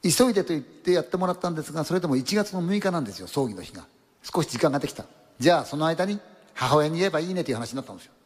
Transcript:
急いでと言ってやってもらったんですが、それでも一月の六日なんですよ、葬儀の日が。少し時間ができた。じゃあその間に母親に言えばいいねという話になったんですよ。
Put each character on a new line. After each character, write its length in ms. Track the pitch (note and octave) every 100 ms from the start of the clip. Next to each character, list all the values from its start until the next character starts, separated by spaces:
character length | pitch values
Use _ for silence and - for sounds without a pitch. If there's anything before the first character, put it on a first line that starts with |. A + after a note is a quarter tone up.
急 280 | F#3 - B3+
い 40 |
で 100 | G3+
と 60 | -
言 100 | D#3+
っ 20 |
て 300 | - - -
や 120 | F3+
っ 20 | D#3
て 100 | F#3
も 120 | F#3
ら 60 |
っ 40 | F3+
た 120 | F3+
ん 60 | D#3+
で 80 |
す 80 | C#3+
が、 140 | D#3+ D3+
そ 80 |
れ 80 | F3+
で 60 | F3
も 100 | C3
一 180 | B2+ G#3
月 160 | G3+
の 80 | F#3
六 220 | E3+ G3+
日 100 | G3
な 80 | E3+
ん 60 | A#2+
で 80 |
す 60 | F#2
よ、 80 | F2+
葬 200 | - B2+
儀 60 |
の 80 | F#2+
日 120 | E2
が。 120 | - - _ _ _
少 200 | - F3
し 60 | D#3
時 100 | A#2+
間 140 | B2+
が 60 | C#3
で 100 | D3
き 40 |
た。 120 | - - - - _
じ 100 | C3
ゃ 100 | E3+
あ 60 | A#2
そ 120 | C#3+
の 80 | D#3+
間 200 | E3 F#3+
に 140 | G#3 - - -
母 240 | - B2+ D3+
親 120 | D3+
に 80 | E3
言 100 | F#3+
え 20 |
ば 120 | D#3+
い 100 | E3+
い 20 |
ね 120 | F#3 D3+
と 60 |
い 20 |
う 20 | A#2
話 160 | A2+
に 60 | C3
な 40 |
っ 40 | B2
た 80 |
ん 20 | F#2+
で 80 |
す 40 | -
よ。 40 | _